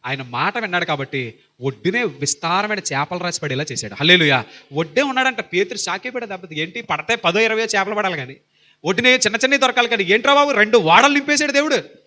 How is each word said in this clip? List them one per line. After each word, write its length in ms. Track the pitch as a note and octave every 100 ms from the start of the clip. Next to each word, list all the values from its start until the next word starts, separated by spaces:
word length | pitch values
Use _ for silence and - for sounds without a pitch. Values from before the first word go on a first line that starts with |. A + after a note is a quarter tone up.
ఆయన 160 | C3+ C3+
మాట 360 | B2 A#2+ E3 A#3
విన్నాడు 280 | G#3+ F3
కాబట్టి 540 | E3+ D3 C3+ C#3 A#2+ - _ _
ఒడ్డునే 420 | C3 - F3+ A#3
విస్తారమైన 760 | A3 C3+ C#3+ - E3 F#3 G#3 G3+
చేపలు 400 | - C#3 D3 F3+
రాసి 200 | F3 -
పడేలా 260 | D3 C3 -
చేశాడు. 220 | A#2+ G#2
హల్లెలూయా. 520 | - D#3 F3+ D3+ C3 A2+ - _
ఒడ్డే 280 | C#3 D#3+ A3+
ఉన్నాడంట. 380 | C#4 C4 C4 B3
పేతురు 380 | - F3 F#3+ A#3
షాక్ 240 | F#3 F#3
అయిపోయాడు. 200 | B3 B3
దెబ్బకి 340 | A3+ F#3 F3+ D3+
ఏంటి, 220 | E3 A#3+
పడితే 340 | - D3 -
పదో 240 | A#3 F3 G3+
ఇరవయో 260 | A3 A3
చేపలు 300 | A3+ G3+ G3
పడాలి 220 | G#3 G3 D#3+
కానీ 200 | B2+ C3+ _ _ _ _
ఒడ్డునే 300 | D#3+ G3 B3
చిన్న 200 | B3+ G#3+
చిన్నవి 220 | A3 C4 C#4
దొరకాలి 300 | B3+ B3 A#3
కానీ 160 | A3+
ఏంట్రా 300 | F3 A3 C4+
బాబు, 180 | C#4 C#4+
రెండు 260 | A3+ G#3+ A#3
ఓడలు 360 | D#3+ F#3+ C#4
నింపేశాడు 380 | C#4+ C#4+ D4 D4
దేవుడు. 320 | C#4 D4+ B3 - -